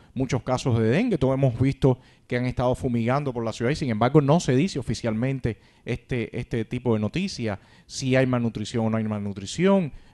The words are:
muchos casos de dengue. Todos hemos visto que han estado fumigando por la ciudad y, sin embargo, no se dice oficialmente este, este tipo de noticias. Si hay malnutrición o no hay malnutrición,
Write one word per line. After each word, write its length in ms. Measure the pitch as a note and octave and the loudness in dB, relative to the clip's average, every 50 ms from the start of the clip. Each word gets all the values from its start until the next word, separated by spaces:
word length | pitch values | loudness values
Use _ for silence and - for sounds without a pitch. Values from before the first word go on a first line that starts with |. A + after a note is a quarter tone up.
| - - - | -10 -12 -6
muchos 280 | B2+ C3 B2 C#3+ A#2+ - | -4 -2 -2 -2 -4 -2
casos 360 | - B2+ B2 - C#3 A2+ A#2 | -2 -2 0 0 2 2 2
de 100 | A2+ A2 | 4 4
dengue. 280 | B2 F3 B3 B3+ G3+ D3+ | 2 2 2 0 0 0
Todos 180 | C3 B2+ C3+ | 2 2 2
hemos 220 | C3+ C#3 C3 A2+ A2+ | 2 2 2 2 2
visto 400 | B2+ C#3 C#3 - - C3 B2 - - - - _ _ - | 0 0 2 2 2 2 2 2 -2 -12 -20 _ _ -6
que 80 | B2+ | -4
han 100 | B2 B2 | -2 -2
estado 300 | B2+ A#2+ - B2+ B2 B2+ | -2 -2 0 0 0 0
fumigando 560 | - - C3 A#2 A#2 A2+ A#2 B2+ D3 D3 C3+ | 0 -2 -2 0 0 0 2 0 0 0 -2
por 140 | A2+ A#2+ A2+ | -4 -4 -4
la 80 | A2+ G#2 | -4 -4
ciudad 180 | - A#2+ A#2+ | -2 -2 -2
y, 40 | D3+ | -2
sin 160 | - D#3 B2+ | 0 -2 -2
embargo, 280 | A2+ G#2 A#2 B2+ C#3 D#3 | 0 2 2 4 4 4
no 200 | C#3+ C3+ D#3 F3 | 6 6 4 4
se 160 | - - B2+ | 4 2 2
dice 240 | C3 E3+ G3 - C#3+ | 2 2 0 -2 -4
oficialmente 800 | A#2+ - A2+ - - A#2 A2 A2 B2 C3+ C#3 C3 - A#2+ G#2+ - - _ _ _ _ | -4 -4 -6 -4 -2 -2 -2 0 0 -2 -2 -2 -4 -4 -4 -6 -10 _ _ _ _
este, 520 | - B2 - - - C3+ A#2+ G#2+ - - A2+ | -6 -6 -6 -6 -6 -4 -4 -4 -4 -6 -8
este 280 | A#2+ - - A#2 A2 | -8 -4 -4 -4 -4
tipo 300 | - B2 B2 B2 B2 A2+ | -4 -6 -4 0 0 0
de 40 | G#2+ | 2
noticias. 600 | G#2+ G#2 - D#3+ G3 F#3+ - - A#2+ G#2+ G2 - - - - - _ | 0 -2 -2 -4 -4 -4 -6 -6 -6 -6 -6 -6 -10 -18 -20 -20 _
Si 300 | - - - C3 C3 B2+ | -16 -12 -6 -2 2 2
hay 100 | C3 C3 | 4 4
malnutrición 600 | B2+ B2+ A#2+ A#2+ A#2 A2 A2 G#2+ - - A#2 A2 A2 | 2 2 0 -2 -2 -2 -4 -6 -4 -2 -2 0 0
o 20 | |
no 80 | A2 A2 | 0 -2
hay 60 | A2 | -2
malnutrición, 880 | G#2+ G#2+ G#2 G2+ G2+ F#2+ F#2+ F#2+ - - - F3 F#3+ G3 G3 F3 C3 - - - - | -4 -4 -4 -6 -6 -8 -8 -10 -8 -4 0 2 4 4 4 2 -2 -6 -12 -18 -20